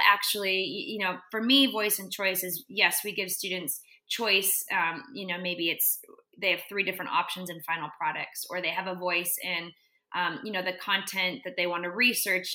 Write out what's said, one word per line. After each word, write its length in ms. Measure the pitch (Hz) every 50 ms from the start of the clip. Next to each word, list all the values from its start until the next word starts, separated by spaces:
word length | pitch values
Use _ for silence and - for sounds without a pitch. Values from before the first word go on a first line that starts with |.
| -
actually. 520 | 208 202 202 - - - 208 202 190 190 190
Y-, 280 | 190 180 - 202 - -
you 120 | 220 208
know, 200 | 196 185 180 180 - -
for 100 | - 220
me, 260 | 220 240 269 277 269 254
voice 320 | 214 214 208 208 208 -
and 120 | 196 185
choice 320 | - - 202 190 185 185 185
is, 220 | 185 175 180 - -
yes, 340 | 190 202 196 175 175 - -
we 80 | 208 202
give 180 | - 196 180
students 480 | 180 - - 196 180 185 170 143 - - - - - _ _ _
choice. 560 | - - 233 214 196 196 196 196 - - - -
Um, 320 | - 190 170 165 165 143 - - 139
you 120 | 180 196 185
know, 100 | 175 180
maybe 300 | 185 180 180 170 165 165
it's, 300 | 160 - - - - - - - - - _ _ _ -
they 140 | - 190
have 120 | 175 170 - -
three 160 | 202 202 190
different 280 | 180 180 180 180 175
options 380 | 180 170 170 - - 185 180 180
in 120 | 170 165
final 280 | - - 165 165 156 151 - -
products, 480 | 165 156 151 156 147 - - - - -
or 120 | - 180
they 100 | 180 160
have 160 | - 185 180 190
a 120 | 180 180
voice 360 | 180 180 175 170 175 175 - -
in, 300 | - 180 180 170 170 175 170 _ _ _ _ _ _ _ -
um, 240 | 175 180 170 160 - -
you 80 | 214
know, 100 | 208 185
the 120 | 185 185 180
content 680 | 185 - - 196 190 190 - - 190 185 185 170 - -
that 100 | 185 180 -
they 80 | 175
wanna 240 | 180 175 170 175 180
research 640 | 175 214 247 240 220 - - 202 185 185 180 - -